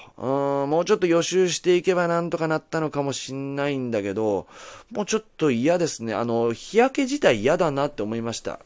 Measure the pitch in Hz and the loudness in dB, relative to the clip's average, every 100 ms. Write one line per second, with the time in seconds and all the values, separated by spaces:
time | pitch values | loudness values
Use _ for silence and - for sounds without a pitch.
0 | - - 123 139 139 139 139 160 180 214 | -18 -8 -2 0 0 0 0 0 2 2
1 | 175 170 - 180 180 156 180 175 185 180 | 4 2 2 2 2 0 2 2 4 2
2 | 170 170 170 165 160 156 - 160 151 143 | 2 0 0 -2 0 -2 -2 -4 -2 -2
3 | 139 127 - 135 139 139 143 139 123 110 | -2 -4 -6 -8 -6 -2 -2 -2 -2 -2
4 | 101 98 110 95 - - - - - 226 | -2 0 0 0 -2 -14 -20 -20 -10 -6
5 | 202 220 - - 156 117 143 175 160 - | -2 -2 -4 -2 0 2 2 2 0 -2
6 | 113 104 120 117 117 117 - 214 262 277 | -4 -2 0 0 0 -2 -2 2 2 2
7 | 254 294 190 113 120 180 165 139 143 - | -2 2 2 4 2 2 2 0 -2 -4
8 | 107 113 113 110 - - | -6 -4 -4 -6 -8 -10